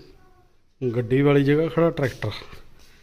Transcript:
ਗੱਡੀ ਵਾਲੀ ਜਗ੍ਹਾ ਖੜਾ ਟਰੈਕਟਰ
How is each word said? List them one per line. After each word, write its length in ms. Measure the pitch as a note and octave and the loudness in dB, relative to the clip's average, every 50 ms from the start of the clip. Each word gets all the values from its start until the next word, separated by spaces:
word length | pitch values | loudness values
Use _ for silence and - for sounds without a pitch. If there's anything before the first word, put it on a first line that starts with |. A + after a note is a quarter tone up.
| - - - - - - _ _ _ _ _ _ _ _ _ - C3 B2 A2 | -16 -20 -20 -20 -20 -20 _ _ _ _ _ _ _ _ _ -6 -6 -4 -2
ਗੱਡੀ 260 | A#2+ A#2+ A2 B2+ C3+ C#3+ | -4 -2 0 0 2 4
ਵਾਲੀ 220 | D3 C#3+ C#3+ C#3 | 4 4 4 4
ਜਗ੍ਹਾ 240 | C3+ D3 D3+ E3 D#3 | 4 2 2 0 0
ਖੜਾ 220 | - D#3+ E3 E3 | 0 2 2 2
ਟਰੈਕਟਰ 400 | D#3+ D3+ C#3 A#2+ - - - G#2+ G2+ - - - - - - - - - - - - - | 0 0 -4 -4 -4 -6 -8 -8 -8 -8 -12 -16 -18 -20 -20 -20 -20 -20 -20 -20 -20 -20